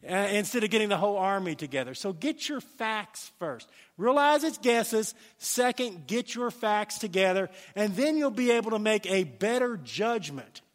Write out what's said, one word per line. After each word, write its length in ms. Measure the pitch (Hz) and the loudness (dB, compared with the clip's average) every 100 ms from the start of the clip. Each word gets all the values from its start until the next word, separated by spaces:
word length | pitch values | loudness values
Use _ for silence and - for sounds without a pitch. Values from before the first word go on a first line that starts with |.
Uh, 100 | - | -2
instead 500 | 185 202 208 208 247 214 | -2 2 0 0 0 2
of 40 | |
getting 200 | 226 214 | 2 2
the 80 | 196 | 2
whole 200 | 202 202 | 2 2
army 380 | 190 196 185 151 | 2 0 -2 -6
together. 380 | 151 135 127 | -4 -4 -4
So 200 | 131 202 | -6 -6
get 340 | 170 269 302 - | -4 -4 -4 -6
your 140 | 285 | -8
facts 720 | - - 220 214 202 - - _ | -10 -8 -4 -4 -6 -14 -18 _
first. 320 | 165 120 - - - - | -8 -8 -12 -20 -20 -2
Realize 480 | 214 285 285 294 311 | 2 4 6 4 2
it's 120 | 220 | 0
guesses. 560 | 254 233 226 220 214 - - _ | 2 2 2 0 -2 -8 -20 _
Second, 720 | - - 247 247 247 175 139 | -6 0 2 2 -4 -6 -4
get 280 | 220 240 226 | -4 -4 -4
your 160 | 240 | -6
facts 480 | - 220 208 208 - | -2 0 0 0 -6
together. 500 | 220 180 190 185 185 - - - | -4 2 2 2 -2 -6 -14 -2
And 200 | 208 185 | -2 2
then 220 | 285 311 | 2 2
you'll 140 | 285 | 0
be 200 | 208 247 | 0 2
able 200 | 233 220 | 2 2
to 80 | 220 | 0
make 260 | 214 214 180 | 2 2 2
a 180 | 190 | 0
better 520 | 180 117 202 247 247 226 | 0 -2 0 2 0 -2
judgment. 880 | 131 - 214 233 151 139 120 - _ | -8 -2 0 0 -4 -10 -14 -20 _